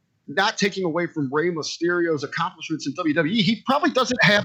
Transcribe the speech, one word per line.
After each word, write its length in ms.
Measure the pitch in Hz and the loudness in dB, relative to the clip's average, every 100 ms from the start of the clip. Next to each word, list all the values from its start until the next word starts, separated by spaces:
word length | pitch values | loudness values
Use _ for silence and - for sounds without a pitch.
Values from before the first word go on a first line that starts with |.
| _ _ - | _ _ -8
not 300 | 147 202 - | 0 0 0
taking 260 | 208 190 | -2 -2
away 240 | 180 156 170 | -2 -2 -2
from 260 | - 135 | -2 -2
Rey 160 | 147 170 | 0 0
Mysterio's 760 | 170 139 - 170 175 170 151 135 | -2 -6 -4 -2 0 0 0 -4
accomplishments 600 | - 170 170 - 156 143 | -4 -4 -6 -8 -6 -4
in 80 | 135 | -2
W 180 | 165 | 0
W 200 | 147 151 | 0 2
E, 80 | 226 | 2
he 220 | 180 220 - | 2 0 0
probably 240 | 269 330 | 2 2
doesn't 300 | 254 233 247 | 2 0 2
have 220 | 165 208 | 4 4